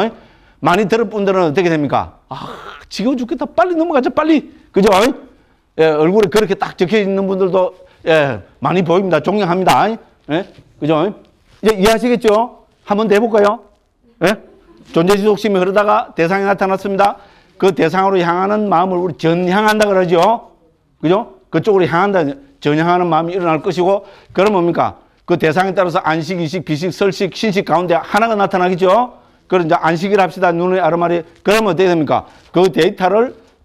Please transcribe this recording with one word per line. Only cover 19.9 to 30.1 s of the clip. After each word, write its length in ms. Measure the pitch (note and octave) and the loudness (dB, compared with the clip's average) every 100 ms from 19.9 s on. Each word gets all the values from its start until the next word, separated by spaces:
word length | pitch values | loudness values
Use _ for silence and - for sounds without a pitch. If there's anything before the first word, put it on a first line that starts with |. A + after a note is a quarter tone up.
| F#3+ F#3 E3+ F#3+ A3+ - _ _ _ _ _ | 2 2 2 2 0 -4 _ _ _ _ _
그죠? 320 | D3+ F#3+ A#3 - _ | 0 0 -2 -14 _
그쪽으로 360 | D#3+ A3 G3 D#3+ | -2 2 2 2
향한다, 360 | E3+ G3+ F#3+ C#3+ C#3 - _ | 2 0 0 -2 -6 -16 _
전향하는 460 | D3 D3+ E3+ F3+ F3 | -2 0 0 0 0
마음이 260 | D#3+ E3 | 0 -2
일어날 280 | F#3 F3 D#3 | -2 -2 0
것이고, 440 | G3 F3 F3 G3+ - - _ | -2 -2 0 -2 -4 -20 _
그럼 220 | - G3+ | 0 0
뭡니까? 440 | G3 E3+ E3 A#2 - _ _ - | 2 0 0 -2 -4 _ _ -4
그 120 | F3 | 0
대상에 360 | D#3+ D3+ F#3+ | 0 0 0
따라서 260 | F3+ F3+ D#3+ | 0 0 0
안식, 400 | D#3 D#3+ D#3 F#3 | -2 -2 -4 -6
이식, 240 | D#3+ E3 | -6 -6
비식, 300 | D3 D3 F3+ | -6 -4 -4
설식, 420 | - G3+ - F#3+ - | -2 -2 -2 -6 -4
신식 300 | A3 F#3+ - | -2 -2 0
가운데 300 | D#3+ F3+ E3 | 0 0 -2
하나가 400 | - G#3 A#3 G#3+ | 0 0 0 0
나타나겠죠? 880 | G3 F#3+ F3+ F3+ F#3 G#3 B3 - _ _ _ | 0 0 0 0 2 2 0 -6 _ _ _
그럼 200 | F3+ E3 | -2 0
이제 80 | E3+ | 0
안식을 440 | D#3+ E3 G3 | 0 -2 0